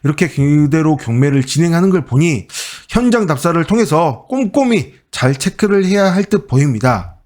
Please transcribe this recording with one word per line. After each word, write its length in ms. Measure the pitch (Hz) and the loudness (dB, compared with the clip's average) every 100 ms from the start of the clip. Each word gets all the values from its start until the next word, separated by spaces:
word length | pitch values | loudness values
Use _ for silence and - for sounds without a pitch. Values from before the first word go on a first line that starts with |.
이렇게 220 | 139 151 175 | -2 0 -2
그대로 680 | - 143 147 147 160 156 147 | 0 2 4 2 2 0 0
경매를 480 | - 117 143 139 | -2 0 2 0
진행하는 460 | 127 139 170 170 190 | -2 -2 0 2 2
걸 160 | 185 139 | 0 0
보니 420 | 123 170 123 - - - - - | 0 2 0 -6 -14 -14 -16 -4
현장 380 | 220 247 233 190 | 0 2 0 0
답사를 360 | 139 170 170 160 | -2 0 0 0
통해서 580 | 214 180 151 165 117 - | 0 2 2 0 -4 -8
꼼꼼히 680 | 262 220 285 254 214 - - _ | -4 -2 0 2 0 -2 -14 _
잘 240 | - 127 | -2 -2
체크를 500 | 139 190 - 208 196 | 0 -6 -2 0 2
해야 300 | 190 202 190 | 2 2 2
할 100 | 180 | 0
듯 220 | 202 208 - | 0 -2 0
보입니다. 720 | 127 143 110 127 101 90 - | 0 2 0 0 -2 -6 -18